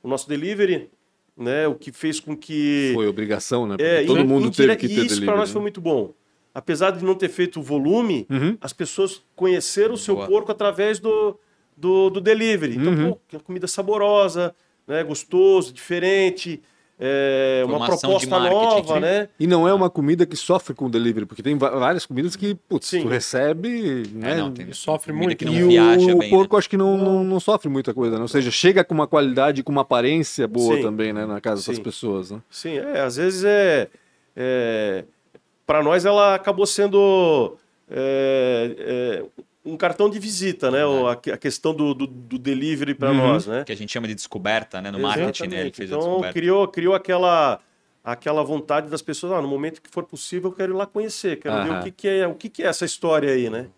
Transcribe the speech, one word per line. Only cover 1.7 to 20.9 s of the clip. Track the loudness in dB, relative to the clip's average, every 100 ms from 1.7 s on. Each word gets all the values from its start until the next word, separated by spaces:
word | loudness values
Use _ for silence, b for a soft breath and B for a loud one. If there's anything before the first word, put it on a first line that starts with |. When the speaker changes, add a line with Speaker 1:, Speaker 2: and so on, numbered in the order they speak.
Speaker 1:
que | -4 -12
fez | -8 -6 -6
com | -10 -12
que | -8 -2 0 0 0
Speaker 2:
Foi | 0 0
obrigação, | -2 -4 -4 -2 -2 -2
né? | -2
Porque | 2
Speaker 1:
É, | 2
Speaker 2:
todo | 4 4
Speaker 1:
in-, |
Speaker 2:
mundo | 4 2 2
teve | 4 4
Speaker 1:
indire-, | 4
Speaker 2:
que | 0
ter | 0
Speaker 1:
e | 0
isso |
pra |
Speaker 2:
delivery, | 0 0 0
Speaker 1:
nós | -2
Speaker 2:
né? |
Speaker 1:
foi | -4
muito | -6 -6
bom. | -2 0 -2 _ _ _ _
Apesar | -12 -6 0 0
de | 0
não | 0
ter | 0 -2
feito | -2 -4 -4
o |
volume, | -4 0 2 2 2 -2 -2
Speaker 2:
Uhum. | -2 0 -2
Speaker 1:
as | -10
pessoas | -10 -8 -2 -2 -4 _ -2
conheceram | 0 0 -2 0 0
o | 0
seu | -2 -4
Speaker 3:
Boa. | 2
Speaker 1:
porco | 0 0
através | -2 -2 0 -2 -2
do, | -2 0 -2 -4 _ _ _ _
do, | 2 4 4
do | 2
delivery. | 2 2 2 0 -2 0
Então, | 0
Speaker 2:
Uhum. | 2 0
Speaker 1:
pô, | -2 _
que |
é | -18
uma |
comida | -12 -8 -6
saborosa, | -4 -2 0 4 4 4 0 -4 -6 _ _ -6
né? | -4
Gostoso, | -4 -8 0 4 6 6 2
diferente, | -12 -8 -2 0 2 2 -2 -10 -12 _ _ _ _
é, | -2 0 0 2 2 0
uma | 0 0
Speaker 3:
Formação | 0 0 2 0
de | 2
Speaker 1:
proposta | 2 4
Speaker 3:
marketing, | 4 4 2 2
Speaker 1:
nova, |
Speaker 3:
sim. | 0
Speaker 1:
né? | 2 0 -2 _
Speaker 2:
E | 2
não | 4 4
é |
uma | 4 2
comida | 0 0 2 0
que | -2
sofre | 0 0 0
com | -6 -2